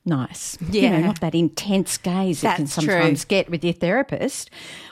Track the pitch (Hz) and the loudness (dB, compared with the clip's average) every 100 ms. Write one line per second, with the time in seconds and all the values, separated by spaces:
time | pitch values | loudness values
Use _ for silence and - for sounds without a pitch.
0 | 175 139 120 - - - 165 202 190 165 | -2 -2 -2 -8 -12 -8 -2 2 4 4
1 | 175 - 165 170 160 - 202 196 - - | 2 0 0 2 0 0 -2 0 0 -4
2 | 180 185 190 151 220 175 143 - 156 180 | -2 0 0 0 0 0 -2 0 2 4
3 | 165 143 - 196 - 170 175 170 175 240 | 4 2 2 0 2 -2 -2 0 0 0
4 | 269 - 277 - - - - - - | 0 -2 -4 -6 -12 -16 -18 -18 -20